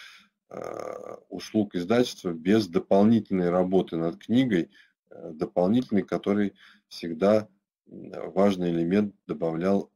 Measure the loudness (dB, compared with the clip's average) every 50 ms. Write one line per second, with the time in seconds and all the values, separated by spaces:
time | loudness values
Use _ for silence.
0 | -20 -20 -20 -20 _ _ _ _ _ _ -14 -12 -12 -12 -10 -10 -10 -12 -12 -12
1 | -12 -14 -16 -16 _ _ -14 -14 -14 -4 -2 -2 -2 0 -2 -6 -2 0 2 2
2 | 2 0 -2 -8 -8 -8 -8 -4 0 2 2 2 2 0 -2 -4 0 2 4 4
3 | 6 6 4 4 2 0 -2 0 0 2 2 0 0 2 2 2 0 0 -4 -4
4 | -4 -4 -6 -8 -6 -2 0 0 2 2 0 0 -2 -2 _ _ _ _ _ _
5 | _ _ -20 -16 -16 -16 -8 -8 -8 -4 0 0 2 2 2 2 0 0 0 -2
6 | 0 0 -4 -4 -2 -2 0 0 0 -2 -4 _ -20 -20 _ _ _ _ -16 -12
7 | -10 -10 -4 0 2 4 4 4 2 -2 _ _ _ _ _ _ _ _ -20 -20
8 | -18 -16 -14 -12 -12 -6 0 2 2 2 2 2 -2 -2 0 0 0 2 2 2
9 | 0 0 -4 _ _ -10 -8 -4 -4 -4 -4 -2 0 0 0 0 -2 -4 _